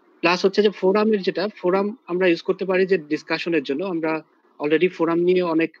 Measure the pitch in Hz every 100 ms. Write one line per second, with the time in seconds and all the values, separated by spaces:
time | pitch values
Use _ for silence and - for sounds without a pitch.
0 | _ _ 170 180 190 196 208 - 190 208
1 | 220 208 180 170 202 - 180 190 202 220
2 | - 175 185 165 - 185 185 185 190 185
3 | 147 147 - 160 175 165 135 135 196 165
4 | 160 160 - _ _ - 147 156 180 180
5 | 165 170 175 185 175 160 160 -